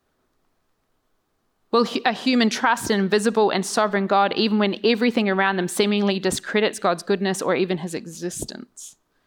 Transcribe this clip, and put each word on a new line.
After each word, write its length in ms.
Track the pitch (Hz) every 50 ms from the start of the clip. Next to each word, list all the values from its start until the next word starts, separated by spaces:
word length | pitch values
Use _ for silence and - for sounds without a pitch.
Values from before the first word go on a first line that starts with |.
| _ _ _ _ _ _ _ _ _ _ _ _ _ _ _ _ _ _ _ _ _ _ _ _ _ _ _ _ _ _ _ _ _ _
Will 140 | - 233 233
hu-, 160 | 226 - 240 -
a 80 | 247 220
human 360 | - - 262 254 247 226 214
trust 400 | - - - 240 233 233 - -
in 100 | 220 196
invisible 500 | 196 185 202 214 202 233 208 220 214 202
and 160 | - 196 185
sovereign 420 | - - 226 214 208 196 202 196
God 240 | 190 208 196 202 196 -
even 220 | - 220 214 214 208
when 200 | 208 202 190 - -
everything 440 | 226 240 208 240 240 220 233 214 202
around 280 | 190 190 196 196 196
them 100 | 185 180
seemingly 520 | 175 - - 208 208 208 208 202 202 196 190
discredits 600 | 190 185 - - - - - 214 214 208 - -
God's 240 | - 185 175 170 -
goodness 380 | - 202 180 196 190 190 -
or 140 | - - 180
even 240 | 143 190 175 185 160
his 140 | 165 175 165
existence? 1000 | 143 - 170 160 160 170 180 - - - - - - - - _ - - - - _ _ _ _ _ _